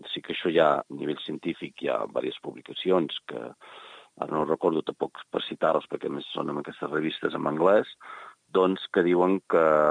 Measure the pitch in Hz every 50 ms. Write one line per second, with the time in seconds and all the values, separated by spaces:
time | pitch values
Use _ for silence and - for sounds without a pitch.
0 | - - - 82 - - 82 - - 90 80 82 80 76 71 71 - - 71 71
1 | 71 76 73 - - - 76 69 - 85 80 - 90 - - - - 69 60 55
2 | 53 - - 64 64 65 - - - 71 - 64 - - - - - 90 92 90
3 | 80 - - - _ - 67 60 58 62 - _ - - - - - - - -
4 | - _ _ - 71 73 78 78 76 73 80 - - 85 82 78 - - 78 -
5 | 80 - - - - _ - - - - - - 85 78 76 76 - - 73 71
6 | 73 73 71 71 71 - - 78 71 71 73 73 71 80 76 - - 71 76 78
7 | 78 80 - - 80 78 76 78 76 73 73 78 85 95 101 113 - - - _
8 | - - - - - - - _ _ _ - 95 92 92 95 92 - - - 98
9 | 87 87 90 87 90 92 98 92 - - 87 85 80 80 78 76 76 76